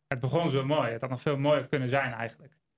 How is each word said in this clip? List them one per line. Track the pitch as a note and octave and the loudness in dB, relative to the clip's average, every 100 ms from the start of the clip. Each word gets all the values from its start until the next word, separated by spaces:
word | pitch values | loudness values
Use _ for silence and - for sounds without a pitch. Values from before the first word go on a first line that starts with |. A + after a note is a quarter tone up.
| _ | _
het | C3 | -4
begon | B2 D3+ E3 | 0 0 2
zo | C3+ | 0
mooi. | C3+ D3+ B2 | 2 2 0
Het | A#2 | -2
had | C3 | -4
nog | B2 | -4
veel | - C#3 | -2 0
mooier | C#3+ D3 B2+ | 2 2 2
kunnen | D3 B2+ | -2 0
zijn | C3+ C3 | 0 0
eigenlijk. | A2+ A2+ - C#3 _ _ | -4 -8 -10 -20 _ _